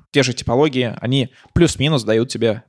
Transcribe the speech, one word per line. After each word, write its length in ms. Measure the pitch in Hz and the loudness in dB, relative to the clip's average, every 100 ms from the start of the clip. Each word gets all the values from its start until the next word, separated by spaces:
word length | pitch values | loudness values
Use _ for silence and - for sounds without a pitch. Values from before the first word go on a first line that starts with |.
| _ | _
те 120 | 143 | 0
же 100 | 127 | 0
типологии, 600 | 117 - 120 151 131 120 - | -2 -2 0 0 0 -4 -4
они 280 | 123 135 120 _ _ | -2 -2 -2 _ _
плюс-минус 500 | - 170 - 143 147 | 2 2 2 -2 -2
дают 260 | 104 113 120 | 0 0 0
тебе 340 | 113 117 107 | -2 -2 -2